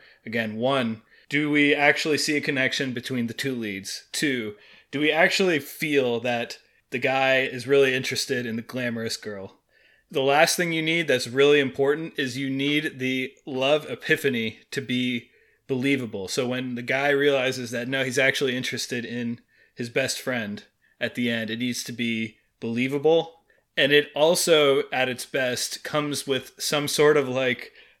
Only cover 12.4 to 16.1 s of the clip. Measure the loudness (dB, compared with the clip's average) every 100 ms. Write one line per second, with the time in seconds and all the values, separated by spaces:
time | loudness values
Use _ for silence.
12.4 | -4 -2 0 0 -2 -4 -4 -4 -6 -10
13.4 | -10 -2 0 0 -2 -8 -2 0 0 -2
14.4 | -4 -8 _ -8 -4 -2 -2 -4 -8 _
15.4 | _ _ -6 -2 0 0 -2